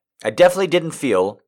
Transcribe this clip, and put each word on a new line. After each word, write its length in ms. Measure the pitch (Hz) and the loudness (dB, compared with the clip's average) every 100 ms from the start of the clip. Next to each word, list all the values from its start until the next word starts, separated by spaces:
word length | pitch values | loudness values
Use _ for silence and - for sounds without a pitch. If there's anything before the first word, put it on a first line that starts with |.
| _ _ 110 | _ _ -4
I 40 | |
definitely 380 | 113 180 185 185 | 2 4 2 -2
didn't 240 | 175 165 | -2 -4
feel 480 | - 135 92 98 113 | -6 -2 0 -2 -6